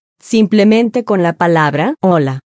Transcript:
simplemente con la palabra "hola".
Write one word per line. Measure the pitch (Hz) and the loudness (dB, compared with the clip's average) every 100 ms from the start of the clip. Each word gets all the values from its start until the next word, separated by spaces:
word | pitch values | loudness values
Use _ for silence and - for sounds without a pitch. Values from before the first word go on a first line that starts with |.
| _ _ | _ _
simplemente | - 226 214 214 208 220 233 240 | -4 0 2 2 2 2 0 -4
con | 226 202 | -4 -2
la | 170 | -2
palabra | 165 170 165 151 143 190 311 | 0 0 0 0 -2 -4 -2
"hola". | 190 175 135 131 - | 0 0 -2 -6 -12